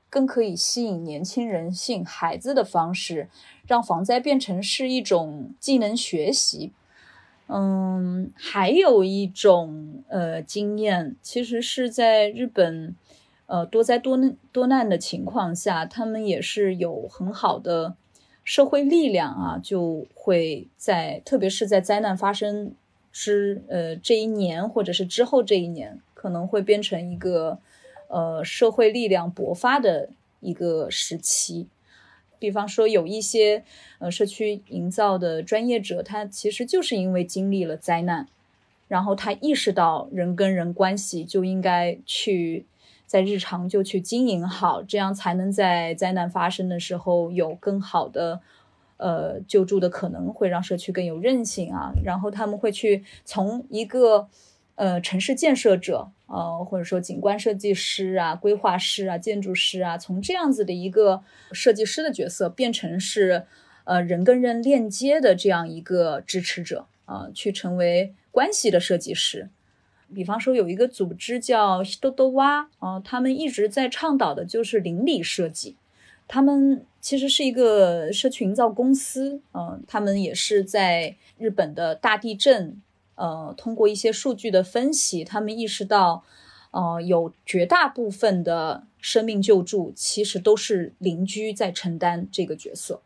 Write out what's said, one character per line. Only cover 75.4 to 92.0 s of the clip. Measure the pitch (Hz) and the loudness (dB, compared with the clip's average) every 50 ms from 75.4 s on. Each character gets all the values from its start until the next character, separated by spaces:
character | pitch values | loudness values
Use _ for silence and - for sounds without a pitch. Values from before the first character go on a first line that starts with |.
| 175 160 | -4 -4
计。 | 160 - - - - _ _ _ _ _ _ _ _ _ _ _ | -4 -8 -12 -14 -16 _ _ _ _ _ _ _ _ _ _ _
他 | - 262 | 0 4
们 | 277 285 285 277 277 277 269 262 - _ _ _ | 4 4 6 6 4 4 4 2 -2 _ _ _
其 | - - 277 269 | -6 -4 -2 0
实 | 262 277 | 0 0
是 | - - 294 | 0 2 2
一 | 262 | 0
个 | 233 247 247 226 214 208 190 175 170 170 160 156 | 2 4 4 6 8 8 6 6 6 0 -2 -2
社 | 202 - - 262 | -4 0 0 0
区 | 254 - 233 | 0 0 -2
营 | 185 202 | 0 2
造 | 233 302 226 | 2 2 2
公 | - 220 247 262 269 | 2 2 4 4 4
司， | 269 - - - 254 269 277 285 285 - _ _ | 2 2 -4 -6 -6 -4 -6 -6 -8 -12 _ _
呃， | 180 170 170 185 190 - - | -10 -10 -8 -10 -14 -14 -6
他 | - 214 | -4 -2
们 | 208 202 196 202 | 0 0 0 0
也 | 190 165 - | 0 -2 -2
是 | 180 - - 214 202 196 | -4 -2 2 2 2 2
在 | 196 - 208 190 180 175 170 165 151 - - _ _ _ _ | 2 0 2 2 4 2 2 0 -4 -8 -12 _ _ _ _
日 | 226 220 | -4 -2
本 | 202 202 175 151 151 | 0 0 0 -2 -2
的 | 165 170 160 156 | -4 -2 -2 -2
大 | - - 233 214 208 | 0 0 0 0 2
地 | 214 226 214 | 0 -6 -4
震， | 202 - 277 254 214 175 156 - 202 - _ _ _ _ _ _ | 2 6 6 6 6 4 -4 -8 -14 -20 _ _ _ _ _ _
呃， | - 185 165 160 160 156 - - - | -6 -6 -6 -4 -6 -10 -12 -14 -10
通 | - 233 226 | -8 -8 0
过 | - 220 208 | 4 4 4
一 | 214 | 4
些 | 202 - 226 | 4 0 0
数 | 220 - - 277 240 | 0 0 -2 -4 -4
据 | 202 - 226 | -2 -4 2
的 | 190 185 185 | 2 2 2
分 | 185 - 247 247 285 311 | 4 0 0 0 2 0
析， | 294 - - - 170 160 | 0 0 0 -2 -4 -6
他 | - 196 208 | -4 -6 -4
们 | 214 208 220 233 | -4 -4 -4 -6
意 | 226 208 | -6 -6
识 | 190 - 208 | -4 -6 -2
到， | 196 214 202 190 175 165 175 - _ _ - - - - - - _ | 2 4 6 6 6 4 0 -4 _ _ -20 -20 -20 -20 -20 -20 _
呃， | - 190 175 170 170 170 | -4 -2 -2 -2 -2 -4
有 | 170 180 180 170 170 170 - _ _ | 0 2 4 4 4 0 -4 _ _
绝 | - - 185 175 | -4 0 0 2
大 | 175 339 359 320 262 | 4 4 4 4 2
部 | - - 240 208 | 0 -2 -4 -6
分 | 196 196 - 214 196 180 170 | -2 0 2 2 2 2 0
的 | 175 165 165 160 160 - - - _ _ _ | 0 -2 -2 -2 -4 -6 -6 -10 _ _ _
生 | - - - 226 220 | -8 0 2 2 2
命 | 226 214 202 | 2 0 0
救 | 196 202 208 185 175 | 6 6 6 6 6
助 | 180 - 202 170 - - | 2 -2 -2 -2 -4 -6
其 | - - - - 208 208 | -8 -6 -4 -2 -2 -2
实 | 202 - 190 | -2 -2 0
都 | 180 208 214 | 4 4 4
是 | 208 - - 220 185 170 165 - _ | 4 4 0 0 -2 -2 -4 -8 _
邻 | 185 180 170 165 185 | -2 -2 0 0 -2
居 | 196 - 208 220 220 | -2 -2 -4 -6 -6
在 | 208 208 220 185 | -2 -2 -2 -2
承 | 180 - - 180 165 | -2 -4 -4 -4 -4
担 | 160 | 0